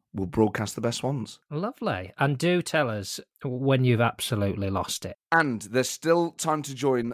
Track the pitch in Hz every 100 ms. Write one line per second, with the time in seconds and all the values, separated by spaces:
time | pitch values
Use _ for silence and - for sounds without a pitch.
0 | _ - 95 - 107 107 104 - 117 -
1 | 135 143 107 - _ 147 208 - 220 95
2 | 92 - 139 131 170 180 - 160 127 107
3 | 92 - - _ 139 127 135 131 127 113
4 | 117 - - 107 98 92 98 95 87 -
5 | 90 - _ 165 147 110 98 120 123 -
6 | 160 170 170 - 160 156 139 131 139 123
7 | 117